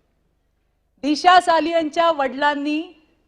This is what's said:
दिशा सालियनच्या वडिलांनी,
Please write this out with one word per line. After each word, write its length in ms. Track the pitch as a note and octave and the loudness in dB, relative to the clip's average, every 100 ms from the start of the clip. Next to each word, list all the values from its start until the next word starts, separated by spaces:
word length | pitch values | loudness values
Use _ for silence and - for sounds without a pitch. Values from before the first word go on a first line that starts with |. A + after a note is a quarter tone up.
| _ _ _ _ _ _ _ _ _ _ | _ _ _ _ _ _ _ _ _ _
दिशा 380 | C4+ D4+ F4+ F4+ | -4 0 4 4
सालियनच्या 680 | F4+ E4 D#4 E4 D4+ E4+ E4+ | 4 0 0 -2 -2 0 0
वडिलांनी, 960 | D#4 C4+ B3+ D4 C#4+ C#4+ D4+ F4+ - _ _ | 0 -4 -2 -2 -2 -4 -6 -8 -16 _ _